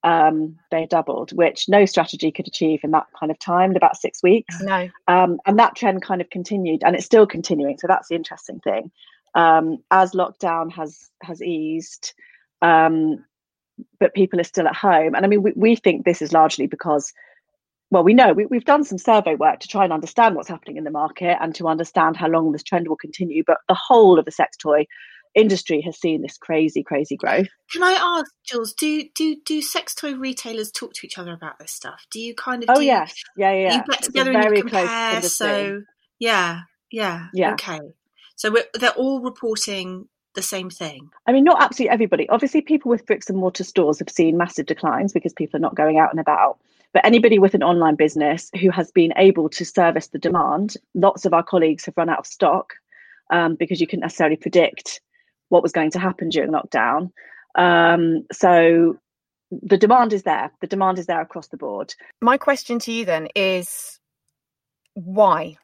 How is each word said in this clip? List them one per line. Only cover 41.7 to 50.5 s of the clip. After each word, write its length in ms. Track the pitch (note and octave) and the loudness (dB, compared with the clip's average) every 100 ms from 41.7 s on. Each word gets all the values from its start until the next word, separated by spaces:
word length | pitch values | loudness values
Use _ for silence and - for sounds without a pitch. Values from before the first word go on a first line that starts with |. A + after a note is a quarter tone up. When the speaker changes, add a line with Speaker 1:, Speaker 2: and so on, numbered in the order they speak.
| - B3 | 0 -2
Speaker 1:
everybody. 340 | A#3+ A3 - - | 0 0 0 0
Obviously, 340 | A3+ C4+ D#4 | 0 0 -2
people 280 | D4+ D4+ C4 | 0 -2 0
with 160 | A#3 - | -4 -2
bricks 240 | - - | -6 -4
and 80 | F#3+ | -4
mortar 260 | F#3 F3+ | -4 -4
stores 360 | F#3 - D3+ D3+ | -4 0 0 0
have 100 | D#3 | -6
seen 260 | - E3 E3 | 0 0 2
massive 280 | F3 - D3 | -2 -6 -8
declines 480 | D#3+ E3 B2 G3 | -4 -4 -2 -2
because 180 | F#3 E3+ | -4 -6
people 240 | - D#3+ D#3 | -8 -8 -4
are 40 | |
not 140 | D#3+ - | -6 0
going 220 | D#3 D#3 | 0 4
out 120 | D#3+ | 2
and 80 | E3 | 0
about. 380 | - D3+ G2+ - _ _ _ | -2 2 0 0 _ _ _
But 120 | - - | 0 4
anybody 320 | A#3 A3+ G#3 | 6 6 6
with 140 | F#3+ | 4
an 100 | G3 | 4
online 320 | E3+ F3 E3 D3+ | 2 2 2 2
business 540 | D3+ D#3 D3+ E3 - F#3+ | 0 0 -2 -2 -6 -2
who 100 | F#3 | 0
has 200 | F3 E3 | 0 -2
been 220 | - E3 - | 2 2 6
able 320 | F#3+ F#3 D#3 | 4 4 -2
to 140 | - | -4
service 440 | F3 - E3+ D#3+ - | -6 2 2 2 -6
the 120 | D3 | -6
demand, 560 | E3 F3+ C#3 | -2 0 0